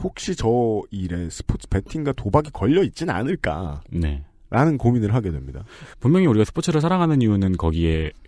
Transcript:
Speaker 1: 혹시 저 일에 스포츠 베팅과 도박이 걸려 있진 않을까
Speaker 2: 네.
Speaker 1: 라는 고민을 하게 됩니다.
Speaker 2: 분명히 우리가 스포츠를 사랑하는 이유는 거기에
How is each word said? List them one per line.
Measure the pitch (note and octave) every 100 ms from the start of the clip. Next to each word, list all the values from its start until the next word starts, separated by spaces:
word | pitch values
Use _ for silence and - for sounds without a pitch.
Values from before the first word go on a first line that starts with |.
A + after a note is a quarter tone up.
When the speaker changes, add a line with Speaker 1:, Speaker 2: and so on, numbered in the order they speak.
Speaker 1:
혹시 | F#3 - - F3
저 | A#2 A#2+ A#2 G#2+ -
일에 | G2+ F2+ F2 E2+
스포츠 | - - - -
베팅과 | G2+ - D#3 C#3+
도박이 | C3 G#2 C#3+ D3+
걸려 | - G2+ E3+
있진 | F#3+ - E3
않을까 | F#2+ C3 F#3 - D2+ F2+ D2 -
Speaker 2:
네. | E2+ D#2 C#2 C#2+ _ -
Speaker 1:
라는 | A#2 D#3 C3+
고민을 | B2 B2 G#2
하게 | B2 G2
됩니다. | D2+ C2+ C2 G#2 - - -
Speaker 2:
분명히 | A#2+ F3+ F3
우리가 | G#2+ G#2+
스포츠를 | - E3+ D3+
사랑하는 | E3 F#3 E3+ C#3+
이유는 | A2+ G2+ F#2+ F2
거기에 | E2 D#2+ E2 D#2+ D#2 -